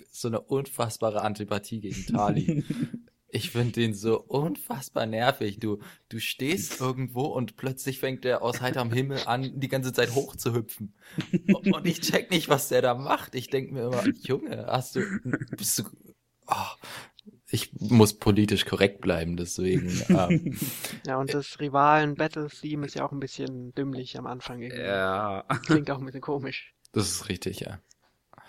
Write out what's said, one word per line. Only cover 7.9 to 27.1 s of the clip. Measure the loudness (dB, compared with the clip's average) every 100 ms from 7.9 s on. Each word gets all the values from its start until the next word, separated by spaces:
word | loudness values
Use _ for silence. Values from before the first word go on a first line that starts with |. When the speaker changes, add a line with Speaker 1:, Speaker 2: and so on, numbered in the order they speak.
| -2
Speaker 1:
fängt | -4 -2
der | 0 2
aus | 0 0
heiterem | -2 0 0
Himmel | 0 0 -2
an, | 0 -2 -2 -4
die | -2
ganze | 0 0
Zeit | 2 2 2
hochzuhüpfen. | -2 -4 0 0 -2 -8 -12 _ -12 -8 -2 -2 4 4 4
Und | 2 0
ich | 0
check | 0 0 2
nicht, | 0 4
was | 2 4
der | 4
da | 4 0
macht. | 0 -2 -2 -8
Ich | -2
denk | -4 -2
mir | -4 -2
immer, | 2 2 0
"Junge, | -2 -2 -2 -8 -2
hast | -2 -2 -4
du, | -2 -4 -4 -6 -6 -6
bist | -2 -2
du", | -4 -10 -20 _ _ _ -4
oh, | -4 -4 -10 -14 -14 -16 -20 -20 _ -6
ich | -4 -4 -8
muss | 6 10 10 8
politisch | 4 6 6 4 2
korrekt | 4 4 4
bleiben, | 0 0 0 -2
deswegen, | -4 -2 2 2 0 -2 4
ähm, | 6 6 2 2 -6
Speaker 2:
<laughs> | -6 -8 -10 -10 -4
Speaker 3:
Ja, | -2
und | 0
Speaker 1:
äh, |
Speaker 3:
das | -2 -4 -6
Rivalen-Battle-Theme | 0 6 8 8 4 0 -2 -2 -8 -8 -6 -4 -4
ist | -4
ja | -4
auch |
ein | -4
bisschen | -8 -6 -8 -6 -8 -4
dümmlich | -4 -4 -8 -10
am | -10
Anfang | -10 -10 -10
irgendwie. | -10 -6 -2
Speaker 2:
Ja. | 0 2 0 -2 -4 -4 -4 4
Speaker 3:
Klingt | 4 4
auch | -6
ein | -6
bisschen | -10
komisch. | -4 -4 -4 -10 -14 _ _
Speaker 1:
Das | -2
ist | 0